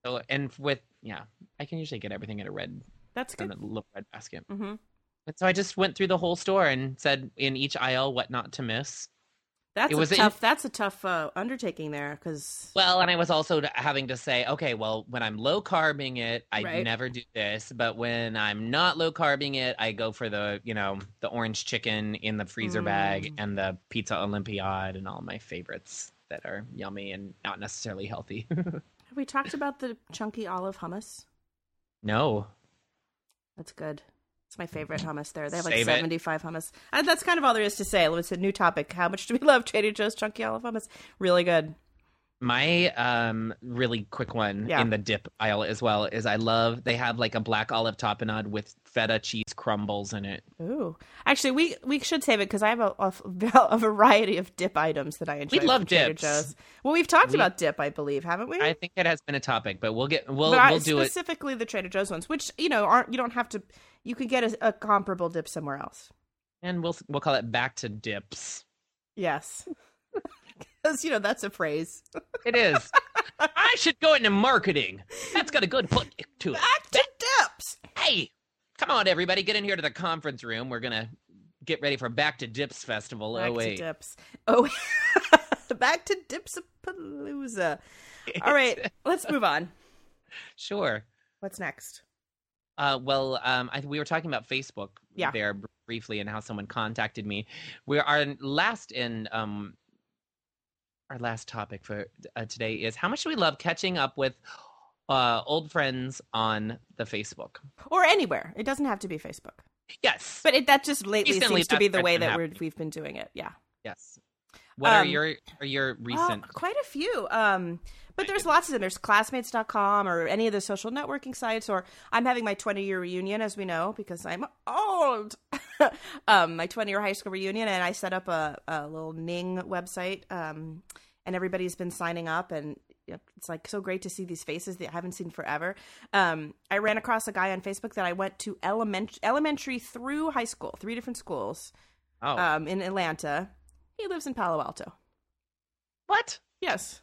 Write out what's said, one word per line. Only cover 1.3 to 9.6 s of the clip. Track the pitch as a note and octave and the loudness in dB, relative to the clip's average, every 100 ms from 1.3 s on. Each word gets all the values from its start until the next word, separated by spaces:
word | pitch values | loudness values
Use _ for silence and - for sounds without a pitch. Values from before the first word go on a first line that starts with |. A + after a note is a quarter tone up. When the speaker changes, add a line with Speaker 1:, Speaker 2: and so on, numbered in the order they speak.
| _ - - | _ -20 -14
Speaker 1:
I | |
can | D3 E3 | -8 -8
usually | D#3 A2+ | -8 -8
get | G#2 | -8
everything | G2 G#2+ G#2 | -8 -8 -10
in | G2 | -8
a | |
red, | G2 F2+ F#2+ - - _ | -8 -10 -12 -18 -20 _
Speaker 2:
That's | - C4 | -10 -10
Speaker 1:
in | - G2+ | -10 -10
Speaker 2:
good. | - | -10
Speaker 1:
a | |
little | G#2 A2 - | -8 -10 -10
red | G2+ G#2 | -18 -16
basket. | - - E2+ - | -18 -16 -16 -12
Speaker 2:
Mm-hmm. | G3+ C#3+ G#2+ _ _ _ _ - | -10 -10 -12 _ _ _ _ -16
Speaker 1:
And | - | 0
so | F#3 | 2
I | |
just | F3+ F#3+ - | 2 -2 0
went | F#3+ | 0
through | - F#3+ | 2 2
the | F3+ | 2
whole | F3 F3 | 2 0
store | - F#3+ D#3 | 2 4 4
and | C3 C3 C3 | 2 -2 0
said | D3 C3+ C3 - | 2 2 -2 -2
in | C3+ C3 | -2 0
each | C3+ - | -2 0
aisle | C3 B2+ C3+ | 0 2 0
what | B2 - | 0 -2
not | B2+ - | -4 -6
to | - | -6
miss. | A#2+ A2+ C#3+ - - _ _ _ _ _ | -4 -4 -4 -12 -16 _ _ _ _ _